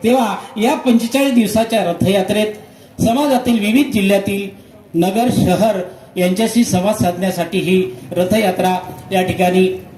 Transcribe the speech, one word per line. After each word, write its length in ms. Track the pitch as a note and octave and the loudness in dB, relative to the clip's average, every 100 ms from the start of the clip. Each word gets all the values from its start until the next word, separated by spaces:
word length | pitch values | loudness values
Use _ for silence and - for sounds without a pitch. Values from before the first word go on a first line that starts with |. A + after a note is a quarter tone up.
तेव्हा 320 | G#3+ C4 A3+ F#3+ - A3 | 2 2 0 -4 -10 -2
या 180 | A3+ C#4+ | -2 0
पंचेचाळीस 580 | B3+ A3+ A3+ C4+ C#4 | 2 2 2 0 2
दिवसाच्या 500 | A#3+ G#3 A3 A3+ A3+ | 2 2 0 0 0
रथयात्रेत 640 | F3 E3+ - G3 F#3+ G#3 G#3+ - - - - - | -2 0 0 2 0 0 -2 -4 -18 -20 -20 -2
समाजातील 580 | - A#3+ D4 B3+ B3+ A#3 | 0 0 2 0 0 0
विविध 320 | G#3 A#3 C#4 | 2 2 2
जिल्ह्यातील 580 | A3 G3 G3+ G3 G3 G3 - - - - | 0 2 2 0 -6 -6 -12 -20 -20 -8
नगर, 360 | E3 F3 G3+ B3 - | -2 0 0 0 2
शहर 440 | F3+ F3+ G#3+ G3 - - - - | 2 2 2 0 -6 -12 -14 -2
यांच्याशी 480 | F3+ F#3 A3+ A3+ | 0 0 0 2
संवाद 320 | A#3 F3+ F#3+ G#3+ | 2 2 0 0
साधण्यासाठी 640 | F3+ F3 F#3 F3 E3 F#3+ | -2 -2 -4 -4 -4 -2
ही 320 | D#3 F#3 F#3 - - | 0 0 0 -6 -8
रथयात्रा 640 | E3+ F#3 G#3+ G3+ F3 F3+ F#3 - - - | -4 0 2 0 0 0 -2 -6 -16 -4
या 100 | F#3+ | -2
ठिकाणी 600 | F#3 E3+ F3+ F#3 F#3 - - | -2 0 2 4 2 0 -12